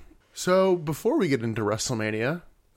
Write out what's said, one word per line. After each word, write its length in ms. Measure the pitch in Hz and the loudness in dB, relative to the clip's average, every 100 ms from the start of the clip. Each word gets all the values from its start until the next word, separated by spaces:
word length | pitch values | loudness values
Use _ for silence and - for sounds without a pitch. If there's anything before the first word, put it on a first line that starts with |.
| - - _ | -18 -20 _
So 420 | - 180 185 190 180 | -6 2 4 4 2
before 420 | 151 147 226 311 | -2 -4 0 2
we 100 | 175 | 2
get 160 | 131 | 0
into 180 | 113 113 | -2 -2
WrestleMania, 800 | 101 110 - 117 107 107 123 175 - _ _ | -2 -2 -2 -4 -2 -2 -2 -4 -10 _ _